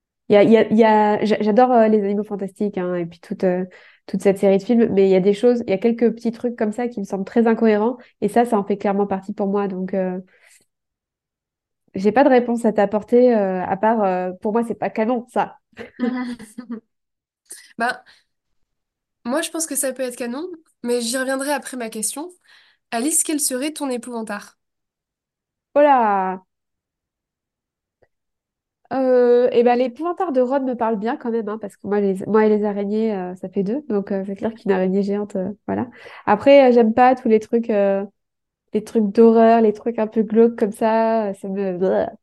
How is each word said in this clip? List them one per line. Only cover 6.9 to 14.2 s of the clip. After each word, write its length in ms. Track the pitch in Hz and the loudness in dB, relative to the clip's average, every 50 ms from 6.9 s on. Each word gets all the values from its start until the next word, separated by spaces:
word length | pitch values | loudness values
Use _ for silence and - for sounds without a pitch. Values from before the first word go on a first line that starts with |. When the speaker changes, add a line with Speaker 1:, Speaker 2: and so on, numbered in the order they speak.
| 240 214 | -6 -8
Speaker 1:
me 40 | 196 | -10
semblent 200 | - 208 190 190 | -8 -6 -8 -6
très 220 | - - 240 226 | -2 0 2 2
incohérents, 500 | 233 226 226 226 220 208 208 214 233 254 - - _ _ _ | 2 2 2 2 2 2 2 2 0 -2 -4 -10 _ _ _
et 80 | 226 202 | -4 0
ça, 160 | - 233 240 | 2 2 2
ça 140 | 233 240 202 | 2 0 -2
en 60 | 196 | -2
fait 120 | - 202 | -2 -4
clairement 300 | 196 - 208 196 202 202 | -4 -2 -2 0 0 -2
partie 260 | 196 196 190 190 - 202 | -2 -4 -6 -8 -8 -8
pour 140 | - 208 196 | -6 -4 -2
moi, 200 | 196 202 202 190 | -2 -2 -2 -4
donc, 260 | 190 185 190 185 - | -4 -6 -6 -6 -4
euh, 260 | 196 185 185 180 185 185 _ _ _ _ _ _ _ _ _ _ _ _ _ _ _ _ _ _ _ _ _ _ _ _ _ _ _ _ _ _ _ _ _ - | -4 -4 -4 -6 -8 -10 _ _ _ _ _ _ _ _ _ _ _ _ _ _ _ _ _ _ _ _ _ _ _ _ _ _ _ _ _ _ _ _ _ -8
j'ai 180 | 190 190 214 208 | -2 0 2 4
pas 120 | 254 285 | 4 4
de 40 | 294 | 4
réponse 360 | 254 247 240 233 240 226 233 | 4 4 2 0 -2 -2 0
à 80 | 220 208 | 0 0
t'apporter, 640 | 220 202 202 214 214 202 - 240 240 247 254 233 | 2 0 0 0 -4 -2 0 2 4 6 6 4
euh, 300 | 214 202 190 185 185 175 | 2 2 0 -2 -2 -4
à 120 | - - | -4 -4
part, 260 | 185 214 220 233 226 202 | 0 0 0 2 2 0
euh, 280 | 190 185 180 | 0 0 -2